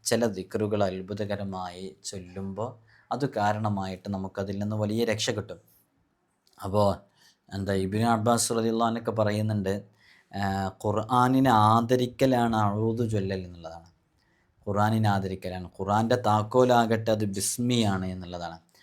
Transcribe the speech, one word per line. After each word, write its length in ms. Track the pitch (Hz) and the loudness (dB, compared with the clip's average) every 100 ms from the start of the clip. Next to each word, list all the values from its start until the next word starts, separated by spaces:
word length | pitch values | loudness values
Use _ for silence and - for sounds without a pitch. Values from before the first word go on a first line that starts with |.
| - | -2
ചില 200 | 113 117 | 0 0
ദിക്റുകൾ 540 | 92 92 110 104 104 | -2 -6 -4 -2 0
അത്ഭുതകരമായി 1040 | 98 92 92 104 101 101 98 92 90 90 95 - | 0 -2 -8 -8 -6 -6 -6 -8 -10 -12 -14 -14
ചൊല്ലുമ്പോൾ 680 | - 98 87 92 98 95 107 - _ _ _ | -14 -14 -14 -12 -10 -6 -8 -8 _ _ _
അത് 140 | 120 135 | -6 -4
കാരണമായിട്ട് 800 | 107 104 107 110 101 95 92 101 | -2 0 0 0 -2 -4 -8 -6
നമുക്കതിൽ 460 | 95 95 - 98 98 | -6 -6 -6 -6 -4
നിന്ന് 160 | 104 107 | -4 -2
വലിയ 260 | 104 110 113 | -2 0 0
രക്ഷ 240 | 107 - | 0 -2
കിട്ടും. 300 | 104 - 85 _ _ _ _ _ _ _ _ _ _ | -4 -6 -14 _ _ _ _ _ _ _ _ _ _
അപ്പോൾ 280 | 101 104 101 92 - _ _ _ _ | -2 2 2 0 -8 _ _ _ _
എന്താ, 220 | 98 95 | -8 -2
ഇബ്നു 340 | 98 95 107 117 | -2 0 0 2
അബ്ബാസ് 440 | 113 113 117 - 113 | 2 2 2 2 0
റളിയല്ലാഹു 340 | 113 113 117 | 0 0 0
അൻഹു 220 | 113 107 110 | -2 -4 0
പറയുന്നുണ്ട്, 540 | 104 107 107 104 95 101 - _ _ _ _ | 2 2 0 0 0 -4 -6 _ _ _ _
ആ, 100 | 98 98 98 95 - | -4 -2 -2 -4 -4
ഖുർആനിനെ 680 | 107 104 110 127 123 131 135 110 107 | -2 0 2 2 4 4 6 6 6
ആദരിക്കലാണ് 920 | 113 117 127 123 - 135 123 117 110 | 6 4 2 2 2 2 4 2 2
അഊദു 480 | 104 104 113 113 117 | 0 0 0 0 -2
ചൊല്ലൽ 340 | 107 95 95 90 | -2 -2 -4 -8
എന്നുള്ളതാണ്. 440 | 87 80 82 85 _ _ _ _ _ _ _ - | -14 -16 -18 -20 _ _ _ _ _ _ _ -4
ഖുർആനിനെ 420 | 101 107 110 107 | 0 2 4 2
ആദരിക്കലാണ്. 580 | 98 92 95 92 90 90 - | 2 -2 -6 -8 -10 -12 -8
ഖുർആൻ്റെ 420 | 95 104 117 123 104 | 0 2 4 2 4
താക്കോലാകട്ടെ 840 | 107 107 127 123 120 113 113 110 | 2 2 4 6 6 4 0 0
അത് 140 | 110 104 | 0 0
ബിസ്മിയാണ് 800 | 98 - - 120 123 107 95 92 | -2 -4 -2 0 2 2 0 -4
എന്നുള്ളതാണ്. 520 | 92 87 87 85 82 _ _ | -8 -10 -10 -10 -12 _ _